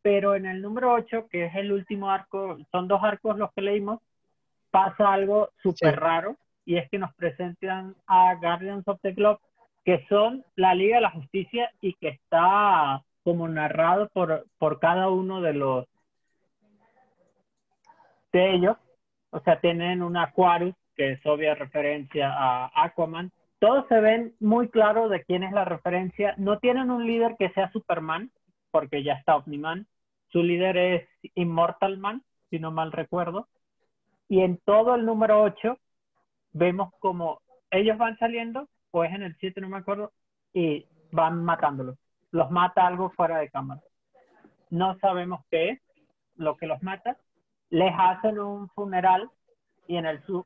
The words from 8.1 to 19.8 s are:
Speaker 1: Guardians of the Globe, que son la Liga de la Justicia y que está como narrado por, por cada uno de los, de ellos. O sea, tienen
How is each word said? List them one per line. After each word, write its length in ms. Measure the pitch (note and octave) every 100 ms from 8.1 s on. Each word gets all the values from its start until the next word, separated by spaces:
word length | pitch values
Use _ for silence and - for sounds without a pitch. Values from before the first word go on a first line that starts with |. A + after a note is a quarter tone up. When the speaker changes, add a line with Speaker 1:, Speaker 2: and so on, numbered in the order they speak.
| F#3 F#3 E3+
Speaker 1:
Guardians 520 | E3+ F3 F#3+ G3+ G3
of 120 | F#3+
the 100 | G3
Globe, 260 | F#3 G#3 G#3 _ _ _ _ -
que 200 | F3 -
son 340 | G3+ A3 C4 - -
la 200 | F#3 F3+
Liga 220 | G3+ A#3+
de 40 |
la 100 | G3+
Justicia 600 | E3 C3+ G3 F3+ A#3 A#3+ -
y 120 | F#3+ -
que 140 | D#3
está 920 | C#3 _ E3 F3+ G3+ G#3 E3+ C#3+ C3+ - _
como 240 | F3 E3+ E3
narrado 600 | D#3 D3+ D#3+ E3 F#3+ G#3
por, 360 | F#3+ E3 D#3 - _
por 220 | D#3 D3
cada 300 | E3 F3+ F#3+
uno 320 | F#3 F#3 F#3
de 120 | E3+
los, 320 | C#3+ C3+ B2+ B2+ _ _ _ _ _ _ _ _ _ _ _ _ _ _ _ _ _ _ _ _ _ _ _ _
de 240 | F3+ F#3+ F3+
ellos. 220 | F#3 A3+ _ _ _ _ _
O 80 | E3+
sea, 180 | F3 E3
tienen 420 | E3+ E3+